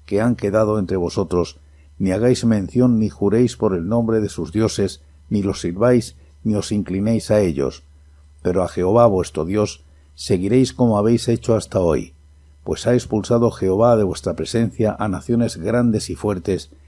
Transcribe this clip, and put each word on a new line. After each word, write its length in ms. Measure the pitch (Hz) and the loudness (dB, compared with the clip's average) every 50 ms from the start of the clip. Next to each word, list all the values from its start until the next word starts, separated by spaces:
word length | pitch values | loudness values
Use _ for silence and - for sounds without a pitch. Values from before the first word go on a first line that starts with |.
| - | -8
que 160 | - 101 101 | -4 -2 0
han 160 | 110 123 120 | 0 0 0
quedado 420 | - - 101 98 107 110 107 107 107 | 0 -2 0 2 2 2 2 2 0
entre 180 | 95 87 101 | 0 -2 -2
vosotros, 600 | 92 87 82 - - 98 82 87 90 85 - - - - - - - - - - - | -2 -2 -2 -2 -4 -2 0 0 0 0 0 -4 -12 -20 -20 -20 -20 -20 -20 -8 -4
ni 140 | - 95 92 | -2 -2 0
hagáis 320 | 101 113 127 127 - - | 2 2 2 2 2 2
mención 540 | 117 110 104 95 87 - 120 123 123 120 110 | 2 2 0 0 -2 0 2 2 4 4 2
ni 80 | 110 101 | 0 -2
juréis 480 | - - 101 101 101 113 127 117 - | -2 -2 0 2 2 4 2 2 0
por 180 | - 113 107 95 | 0 -2 0 0
el 140 | 87 82 95 | -2 -2 -2
nombre 320 | 113 120 117 113 113 110 | -2 0 0 0 0 0
de 80 | 104 98 | 0 -2
sus 240 | - - 82 76 90 | -4 -8 -8 -4 -2
dioses, 500 | 107 110 107 - - 101 92 - - - - _ - _ - | 0 0 0 0 -2 -2 -4 -4 -8 -16 -20 _ -20 _ -4
ni 120 | 110 104 92 | -2 -2 -2
los 180 | 101 95 - | -2 -4 -4
sirváis, 560 | - 87 87 95 117 123 123 123 120 - - - - - _ _ - | -6 -6 -2 0 2 4 4 2 0 -2 -8 -20 -20 -20 _ _ -4
ni 100 | 110 107 | -2 -2
os 180 | 104 - - 107 | -2 -2 -2 -4
inclinéis 580 | 104 95 - 90 95 101 110 113 107 - - | -4 -4 -4 -4 -4 -2 0 -2 -2 0 0
a 100 | 107 107 | 2 2
ellos. 440 | 101 90 73 69 69 64 - - - _ - - _ - - _ _ _ _ - - | 2 2 0 -2 -4 -4 -4 -8 -14 _ -20 -20 _ -20 -20 _ _ _ _ -6 -4
Pero 200 | 95 90 95 90 | -2 0 0 -2
a 60 | 87 | -2
Jehová 380 | - 90 90 92 104 120 120 | -2 -2 0 2 4 6 6
vuestro 380 | 113 98 92 85 - - - 78 | 6 4 2 -2 -4 -4 -6 -4
Dios 380 | 87 98 107 104 104 - - - - - - _ _ _ | -2 -2 -2 -2 -2 -4 -10 -18 -20 -20 -20 _ _ _
seguiréis 580 | - - - 104 90 92 98 120 131 131 123 - | -14 -4 -2 -2 0 0 2 2 2 2 2 0
como 240 | - 123 117 107 104 | 0 0 2 2 2
habéis 300 | 104 113 120 117 - - | 2 2 2 2 2 0
hecho 260 | 117 117 - - 113 | -2 -2 0 0 0
hasta 260 | 107 - - - 101 | 0 -2 -2 -2 0
hoy, 340 | 90 85 76 64 - - - - _ _ _ - _ - - _ - | 2 2 2 0 -2 -6 -14 -20 _ _ _ -20 _ -20 -20 _ -8
pues 220 | - - - - | -8 -8 -4 0
ha 80 | 117 123 | 0 0
expulsado 560 | 123 - - - 107 95 - 120 117 120 117 | 0 0 -2 -2 -4 0 0 2 2 2 2
Jehová 460 | - - 95 95 92 101 113 123 120 | 0 0 0 0 2 4 4 4 4
de 80 | 110 104 | 4 2
vuestra 300 | 92 85 - - 95 82 | 0 -2 -4 -6 -6 -4
presencia 600 | - 80 - - 113 117 110 - - 110 107 104 - | -4 -6 -4 -2 -2 -2 -2 -2 -2 -2 -2 -2 -2
a 100 | 104 104 | -4 -4
naciones 480 | 92 85 - - 120 117 120 110 - | -4 -6 -4 -2 0 0 0 -2 -4
grandes 540 | 82 82 98 110 123 120 117 107 104 - - | -6 -4 -2 0 0 2 2 0 0 -2 -6
y 40 | 85 | -8
fuertes, 560 | - - 104 101 90 - - 95 87 - - - - - | -6 -4 -4 -4 -2 -2 -2 -2 -2 -4 -8 -18 -20 -20